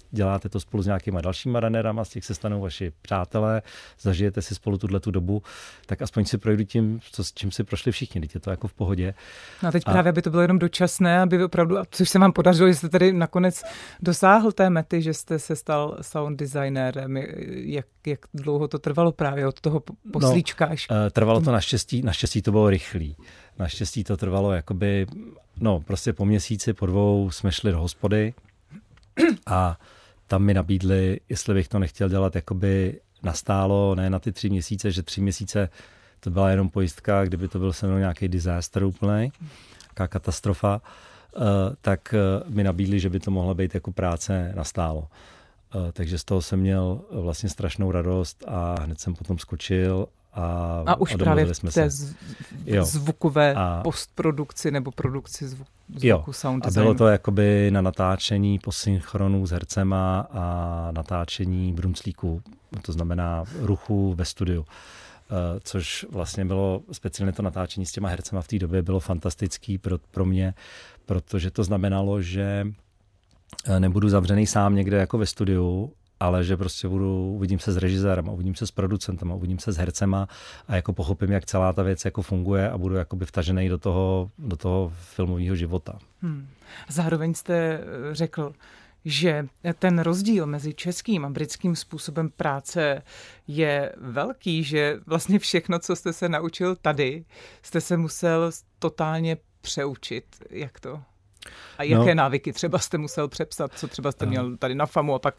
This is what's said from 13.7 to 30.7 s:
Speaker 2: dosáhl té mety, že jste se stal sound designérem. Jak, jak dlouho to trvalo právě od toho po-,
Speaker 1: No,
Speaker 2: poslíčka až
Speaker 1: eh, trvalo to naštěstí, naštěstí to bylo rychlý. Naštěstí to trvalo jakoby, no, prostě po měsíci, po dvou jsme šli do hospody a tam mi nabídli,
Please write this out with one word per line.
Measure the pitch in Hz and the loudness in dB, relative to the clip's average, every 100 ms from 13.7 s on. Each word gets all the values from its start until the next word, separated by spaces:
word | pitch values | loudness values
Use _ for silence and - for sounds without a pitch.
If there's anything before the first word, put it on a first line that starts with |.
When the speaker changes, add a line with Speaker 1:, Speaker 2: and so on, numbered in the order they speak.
| - - - | -14 -16 -4
Speaker 2:
dosáhl | 180 170 190 214 220 | 0 4 8 8 6
té | 202 190 | 4 4
mety, | 165 160 170 | 4 2 0
že | 160 | 0
jste | 156 - 160 | -2 -2 -4
se | - 151 | -2 -4
stal | - 147 147 - | 0 0 0 -6
sound | 151 156 147 143 | -8 -4 -4 -4
designérem. | 143 143 139 135 127 135 135 135 - - - | -4 -2 -2 0 -2 -4 -6 -6 -6 -10 -10
Jak, | 123 135 143 - _ - | -8 -6 -6 -8 _ -6
jak | 143 - | -6 -8
dlouho | 147 143 143 151 | -6 -2 0 0
to | 143 | -2
trvalo | - 147 170 | -2 2 2
právě | - 143 139 135 | 2 -2 0 -2
od | 135 | -2
toho | 156 151 | -2 -2
po-, | - - | -4 -16
Speaker 1:
No, | 214 | -6
Speaker 2:
poslíčka | 151 147 170 - - 160 | 2 4 4 2 0 -2
až | 160 - 107 104 | -2 0 0 2
Speaker 1:
eh, | |
trvalo | - 110 113 | 4 4 4
to | 156 | 4
naštěstí, | 113 - 110 - 120 | 2 2 -2 -2 -2
naštěstí | 127 - - 107 | 0 0 0 0
to | 101 | 2
bylo | 107 104 | 6 6
rychlý. | 95 - 90 78 76 - - - - | 4 0 -6 -6 -10 -18 -20 -16 -6
Naštěstí | 90 - 98 - | -6 -4 -6 -4
to | 98 101 | -4 -2
trvalo | 95 95 101 | 0 0 2
jakoby, | 90 - 92 101 98 95 160 220 - _ - | 0 -2 -2 2 2 0 -6 -16 -20 _ -2
no, | 113 90 | 0 0
prostě | 76 98 - | -2 -4 -2
po | - | 0
měsíci, | 101 104 - 107 - | 2 2 0 -4 -2
po | 107 92 | 0 0
dvou | 98 104 101 98 | 4 4 4 2
jsme | - 98 | 0 -2
šli | - 104 | 0 0
do | 87 | 0
hospody | 87 - 101 107 107 - _ _ _ 185 _ - _ - 330 202 - | -2 -2 0 2 0 -4 _ _ _ -20 _ -20 _ 0 2 2 0
a | 92 90 85 - - - _ - | 2 2 -2 -12 -20 -20 _ 0
tam | 98 | 2
mi | 101 | 4
nabídli, | 98 85 | 4 2